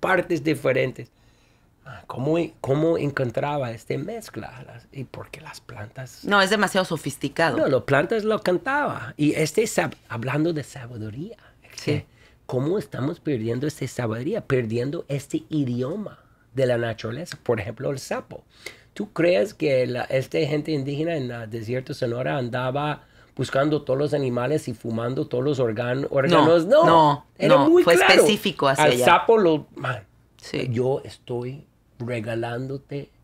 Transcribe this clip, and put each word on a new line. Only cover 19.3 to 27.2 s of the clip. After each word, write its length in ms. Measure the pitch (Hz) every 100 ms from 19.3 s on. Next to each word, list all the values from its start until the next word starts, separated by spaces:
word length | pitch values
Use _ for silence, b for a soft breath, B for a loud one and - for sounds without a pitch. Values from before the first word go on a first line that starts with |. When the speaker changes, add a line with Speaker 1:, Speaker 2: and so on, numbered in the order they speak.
| 185 214
Speaker 1:
que 320 | - 151 131 123
la, 160 | 123
este 400 | 120 135 131 160 151
gente 260 | 151 147
indígena 440 | 156 135 143 160 165
en 140 | 127
el 200 | 120 113
desierto 440 | 117 110 123 127
Sonora 420 | 147 123 117 135 151
andaba 680 | 123 123 127 131 151 143 b b b -
buscando 460 | 127 131 147 151
todos 140 | - 131
los 160 | 147
animales 520 | 147 135 120 123 156 156
y 80 |
fumando 540 | 110 117 113 117 135 147
todos 160 | 123
los 160 | 135 135
organ-, 480 | 123 110 120 127 143
órganos? 560 | 139 - 170 147 170 165
Speaker 2:
No, 180 | 247
Speaker 1:
No, 20 | 165
Speaker 2:
no, 400 | 165 156 139